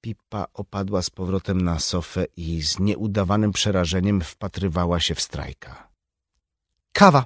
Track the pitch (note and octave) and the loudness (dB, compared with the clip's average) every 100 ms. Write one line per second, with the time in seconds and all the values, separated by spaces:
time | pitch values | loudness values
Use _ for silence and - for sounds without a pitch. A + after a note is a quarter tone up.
0 | A#2 G#2 _ G#2+ - - G2+ G2+ G2 G2 | -10 -12 _ -8 -8 -10 -8 -6 -2 -2
1 | F2+ - F2+ F#2+ - F#2 F2+ E2 - F2+ | -4 -6 -4 -2 0 0 2 0 -2 -4
2 | E2 - F2+ - D#2+ E2 D2+ - G2 G#2 | -4 -4 -4 -4 -6 -4 -4 0 0 0
3 | A2 G#2 F#2 G#2 G#2+ F#2+ - F#2+ F2 F#2 | -2 0 2 2 2 0 0 2 2 2
4 | F#2+ G2+ E2+ - G2 - F#2+ E2 F2 F2 | 2 0 -2 -8 -10 -4 -2 0 0 0
5 | E2 E2 - C#2+ C2+ C2 - - - _ | 0 -2 -6 -6 -10 -12 -18 -20 -20 _
6 | _ _ _ _ _ _ _ _ _ - | _ _ _ _ _ _ _ _ _ 6
7 | G3+ C#3+ | 8 8